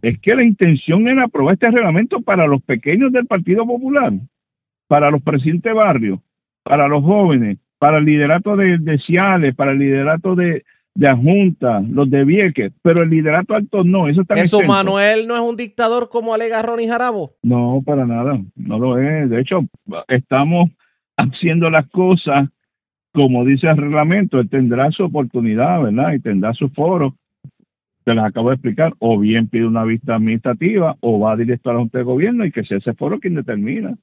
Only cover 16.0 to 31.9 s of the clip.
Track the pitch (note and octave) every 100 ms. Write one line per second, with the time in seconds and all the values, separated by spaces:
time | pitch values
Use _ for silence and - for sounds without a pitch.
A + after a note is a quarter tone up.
16 | A#3+ A#3 A3+ A3 A3+ A3 A3+ A#3 A3+ A#3
17 | B3 G#3+ D#3 _ A#2+ B2 A#2+ C3 C3 C#3+
18 | B2 A#2 B2+ C3+ F#2+ - G2 G#2+ B2+ B2
19 | C#3 D#3 C#3 A#2 C3 F#3+ A2+ _ - E2+
20 | - B2+ - C3 C#3+ F3 F3 _ _ _
21 | _ - C#3+ B2+ F3 E3 E3 D#3+ D3 F#3
22 | F#3 F3+ - C#3+ C#3 _ _ _ _ _
23 | _ D#3 C#3 B2 B2 C#3 E3 D3+ C#3+ D3+
24 | D3+ F#3+ F#3+ C3+ A2+ C3+ B2+ A#2+ C#3 E3+
25 | F3+ D3 B2 B2+ A#2 G#2+ C#3+ F3+ B2+ G#2+
26 | D3+ D3 - G2 G#2+ A#2 C#3+ - D#3 F3+
27 | C#3 C3 _ _ C3+ _ _ _ _ _
28 | - A2+ G#2+ G2 A#2 C3+ C3 G#2 D#3+ -
29 | A#2 G#2+ G#2 A2+ A2+ A2+ A#2 A2+ A2 A2+
30 | B2+ A2+ A2 A2+ B2+ A#2+ E3 G#3+ D#3+ -
31 | A#2 G#2+ A2 A2 A#2 B2 C3 A#2 A#2